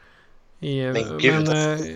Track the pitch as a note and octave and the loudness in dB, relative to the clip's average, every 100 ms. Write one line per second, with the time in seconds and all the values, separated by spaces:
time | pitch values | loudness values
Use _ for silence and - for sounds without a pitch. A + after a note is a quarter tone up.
0 | - - - - - - D3 C3+ C3 A#2+ | -20 -20 -20 -20 -20 -10 -4 -2 -2 -2
1 | A2 B2 C3 D#3 D#3 D3+ D3+ D#3 D#3+ | -4 0 2 4 2 2 0 -2 -6